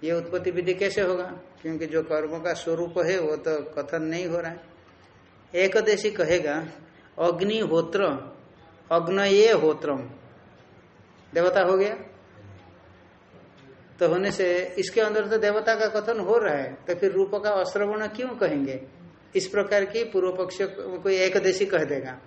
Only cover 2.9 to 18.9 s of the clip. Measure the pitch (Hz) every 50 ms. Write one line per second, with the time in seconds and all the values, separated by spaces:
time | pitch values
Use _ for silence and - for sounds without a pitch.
2.9 | 165 180 170 165 185 190 165 156 156 151 - 160 156 151 139 - - 147 143 143
3.9 | - 165 156 160 160 170 180 175 165 175 170 165 170 175 - - - - - -
4.9 | - _ - - _ - _ _ _ - - - - 175 185 190 - 220 214 214
5.9 | 208 190 202 214 202 - 175 156 175 180 151 151 143 156 165 165 - - - -
6.9 | - - - - _ - 160 175 170 165 185 208 214 220 214 165 160 170 170 165
7.9 | - 202 202 175 143 135 - - - - - - - - - - - - - -
8.9 | 165 170 165 170 185 196 202 202 196 202 214 226 220 170 151 160 151 - - 147
9.9 | 143 131 123 120 123 - - - - - - - - - - - - - - -
10.9 | _ _ - _ - - - - - 165 170 180 180 202 185 175 190 190 196 208
11.9 | 220 - - - - - - - - - - - - - - - - - - -
12.9 | - - - - - _ _ - - - - - - - - - - - - -
13.9 | - - 180 165 165 180 196 202 - - 196 180 175 180 180 - - - 180 -
14.9 | - 226 220 214 208 220 208 202 220 220 202 208 208 214 214 226 226 214 220 214
15.9 | 214 214 202 - 233 220 196 175 220 240 214 190 151 143 135 127 135 - - -
16.9 | 175 175 202 190 175 190 196 190 202 202 196 214 208 190 185 185 - 202 208 202
17.9 | 214 214 214 208 208 - 254 254 240 - 202 170 156 143 139 135 131 123 - -